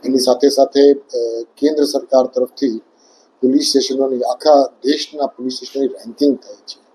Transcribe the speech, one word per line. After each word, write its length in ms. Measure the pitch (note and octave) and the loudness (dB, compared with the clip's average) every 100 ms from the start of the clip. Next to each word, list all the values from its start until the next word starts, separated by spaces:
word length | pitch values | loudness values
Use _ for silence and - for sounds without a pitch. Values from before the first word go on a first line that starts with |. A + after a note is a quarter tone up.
એની 140 | - C3 | 0 -2
સાથે 300 | B2 B2 C#3+ | 0 2 2
સાથે, 440 | B2+ C3+ C#3 C#3+ | 2 0 4 4
અ, 500 | C#3+ - B2 A#2 A#2 A#2 _ | 4 -2 -6 -6 -6 -10 _
કેન્દ્ર 280 | D3 D3+ | -2 0
સરકાર 420 | C#3+ C#3+ B2 C3 B2+ | -2 -2 0 0 0
તરફથી 540 | B2+ B2+ - C#3 A2+ _ _ _ _ _ _ | -2 -6 -4 -4 -4 _ _ _ _ _ _
પોલીસ 260 | C3 C#3 C#3+ | 0 0 0
સ્ટેશનોની, 520 | C#3 B2 C3 C3+ B2+ | -2 -2 -2 -2 -2
આખા 440 | A#2+ B2 D#3 D3 C3 _ | -6 -2 4 4 4 _
દેશના 420 | - D3+ - D3+ C3+ | -4 -4 -4 -6 -8
પોલીસ 260 | - B2+ | -6 -10
સ્ટેશનોની 360 | B2+ B2 C3+ C#3 | -10 -12 -4 -4
રેન્કિંગ 480 | - A#2 A2+ C#3+ B2+ | -4 -16 0 0 0
થાય 180 | - | -6
છે 260 | - - - _ | -20 -20 -20 _